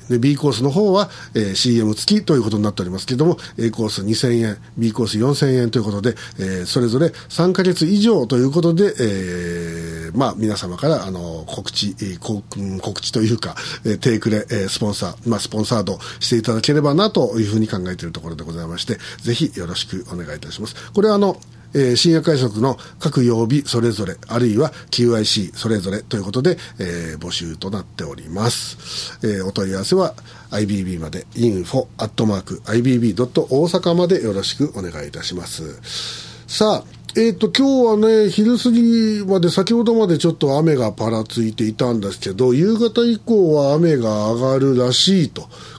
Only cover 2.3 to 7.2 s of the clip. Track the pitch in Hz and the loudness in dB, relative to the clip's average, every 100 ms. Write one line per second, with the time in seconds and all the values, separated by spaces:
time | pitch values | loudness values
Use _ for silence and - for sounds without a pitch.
2.3 | 143 107 104 104 101 90 95 - 127 160 | 2 2 0 0 -2 -6 -6 -2 2 2
3.3 | - - - 113 107 107 - 98 110 127 | 0 -4 -4 -2 0 -4 -2 -2 0 2
4.3 | 117 113 101 - - 113 113 110 107 123 | 2 0 -4 -10 -2 -2 0 -2 0 0
5.3 | 143 143 127 120 120 104 101 117 113 - | 2 2 2 2 0 -2 -2 -2 -2 -8
6.3 | - 95 95 90 139 120 120 160 - | -8 -6 -4 -2 0 2 2 0 -2